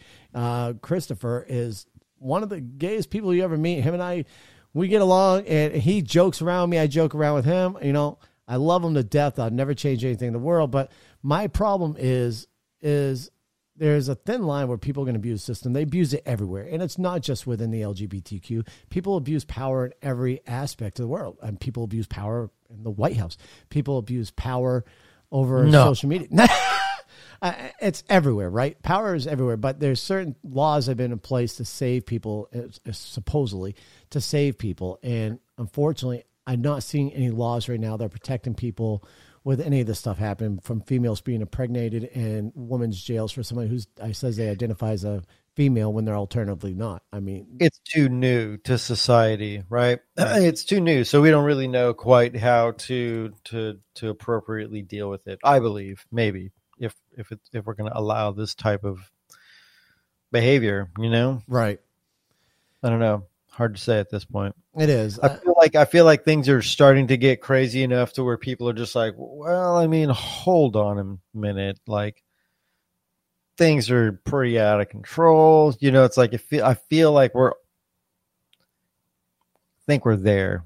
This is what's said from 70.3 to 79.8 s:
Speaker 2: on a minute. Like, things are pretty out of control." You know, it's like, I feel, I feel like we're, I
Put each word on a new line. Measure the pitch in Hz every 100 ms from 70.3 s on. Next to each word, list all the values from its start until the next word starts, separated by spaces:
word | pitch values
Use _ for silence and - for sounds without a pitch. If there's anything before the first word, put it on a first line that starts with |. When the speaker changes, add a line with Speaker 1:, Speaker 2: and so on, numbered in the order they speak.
| - - 180 139
Speaker 2:
on | 107 104 101
a | 98 98 _ 110
minute. | 104 98 98 98 -
Like, | 104 104 - _ _ _ _ _ _ _ _ _ _ _ _ _ -
things | 165 147 110
are | 123 113 92
pretty | - 143 123 117
out | 107 104
of | 101
control." | 107 104 - 165 156 156 156 151 120
You | 139
know, | 131
it's | 127 -
like, | 120
I | 113
feel, | - 147
I | 117
feel | 120 - 156 160
like | 143 127
we're, | 123 127
I | - _ _ _ _ _ _ _ _ _ _ _ _ _ _ _ _ _ _ _ _ _ _